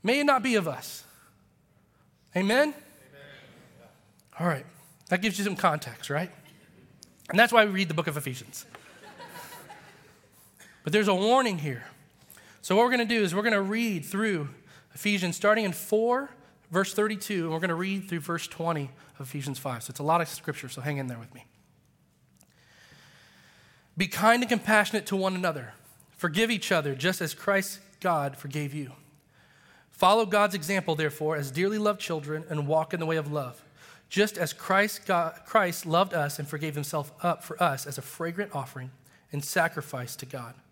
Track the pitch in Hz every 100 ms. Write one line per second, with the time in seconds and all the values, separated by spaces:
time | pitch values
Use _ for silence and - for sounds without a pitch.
0 | 196 269 285 262 254 220 165 127 - -
1 | - - _ _ _ _ _ _ _ _
2 | _ _ _ 180 196 247 302 285 - -
3 | - 143 143 139 - - - - - _
4 | _ _ _ - 175 147 - - - _
5 | - 185 214 190 202 190 180 151 131 110
6 | - 143 185 - - - - - - -
7 | - _ - 180 233 233 208 190 180 156
8 | 165 147 143 127 120 - - - - -
9 | 855 932 960 960 988 960 - 831 - -
10 | - - _ _ - _ - - - 208
11 | 208 185 208 254 247 175 147 120 - -
12 | _ _ - - - - - 190 247 247
13 | 226 233 190 180 220 208 196 220 233 180
14 | 139 196 220 180 139 - - - _ -
15 | 208 202 180 165 202 220 202 170 - 214
16 | 233 247 285 - - _ _ 170 190 -
17 | 208 208 - 196 165 160 180 165 190 196
18 | 190 170 143 170 - - 165 160 135 -
19 | - - 135 147 139 131 139 120 - 127
20 | 147 170 165 - - - 127 - 139 143
21 | 131 117 113 123 - _ _ _ _ _
22 | _ _ _ _ _ _ _ - - -
23 | - - - - - _ _ _ _ -
24 | 190 - 214 240 247 233 - 214 208 220
25 | - 196 190 185 180 147 117 - - -
26 | _ - 175 156 226 220 - 175 147 131
27 | 165 185 165 - - 196 190 - - _
28 | 185 160 139 135 143 151 143 151 135 -
29 | - _ _ _ _ _ _ - _ -
30 | 185 220 214 208 208 190 151 196 180 156
31 | 156 147 156 156 139 135 190 214 208 202
32 | - 160 143 156 160 151 143 160 156 175
33 | 160 160 147 147 127 - - - - -
34 | _ 190 214 180 160 - - 190 208 -
35 | - 175 165 - - 220 185 170 165 165
36 | 190 175 147 - 143 151 156 147 143 156
37 | 139 - 180 156 - 165 175 135 143 135
38 | - - 170 170 202 143 127 131 127 -
39 | - _ _ 147 143 185 165 160 - 131
40 | 123 - 127 131 123 - _